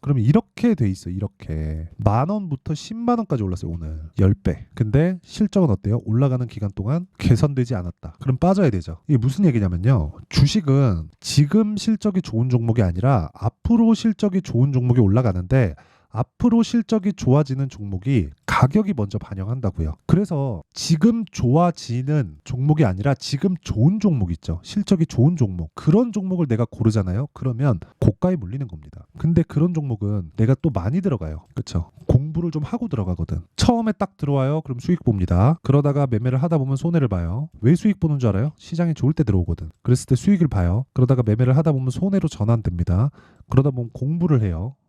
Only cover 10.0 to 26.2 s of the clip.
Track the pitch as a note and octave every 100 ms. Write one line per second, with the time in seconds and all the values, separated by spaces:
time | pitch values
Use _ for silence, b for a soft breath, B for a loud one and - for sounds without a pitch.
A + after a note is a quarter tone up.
10 | D2+ - - - C#3+ A3 D3+ C3+ C3 F2
11 | D#2 _ - - D3 G#3 G#3+ G#3 - A3
12 | G#3+ F#3 - A2+ B2+ B2 A2+ A2+ F#2+ E2+
13 | A#2+ B2+ D#2+ - - _ - A#3 A3+ A3+
14 | A3+ G3+ G#3 F#3 - A#2 C#3 B2+ B2 A#2+
15 | G2+ G#2+ B2 F2+ F2+ C3 G#2 D2+ b b
16 | b A2 A#2+ _ B3 A#3 A3+ A#3 - A3
17 | G3 - - C#3 C#3+ C3 C3+ G#2 G#2 F#2
18 | G#2+ C3 D2 - - - B2+ F#3 G3+ D3+
19 | G2+ G#2 - F#2+ F#2+ B2+ G#2+ - D#2 D#2
20 | - E3 G#3 D3+ C#3 G2 - - - D#3+
21 | G3+ A#3 G3+ - A#2+ C#3+ F3 E3 - A#2+
22 | C3 D3+ G2+ D2+ - B2 C#3 D3+ B2+ F#2
23 | G#2 - - C#3 G3 F#3 - A2 C3+ G#3
24 | G#3 C#3+ F2+ E2+ - E2 - - - F#3
25 | E3 - C3 F3 A2 F2+ D#2+ - - F#3+
26 | A#3+ G#3+